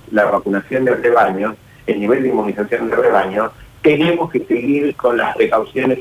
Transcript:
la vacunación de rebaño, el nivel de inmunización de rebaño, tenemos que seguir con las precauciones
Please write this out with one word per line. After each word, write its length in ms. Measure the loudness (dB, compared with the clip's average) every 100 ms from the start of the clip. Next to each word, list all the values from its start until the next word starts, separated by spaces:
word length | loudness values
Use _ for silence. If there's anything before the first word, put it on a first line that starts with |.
| -4
la 140 | 0 0
vacunación 580 | 0 -2 -4 -2 -2
de 120 | 0 2
rebaño, 600 | 2 2 2 0 -4 -6 -16 -12 -6
el 140 | -2
nivel 220 | 0 0
de 60 | 2
inmunización 600 | 0 -2 -4 -4 -2 -2
de 80 | 0
rebaño, 540 | 2 2 0 -2 -4 -6 -20 -2
tenemos 480 | 0 2 2 0 -2
que 100 | -4
seguir 500 | -2 -2 0 0 0 -2
con 200 | 0 0
las 220 | -2 0
precauciones 600 | 0 2 -2 -2 -2 -2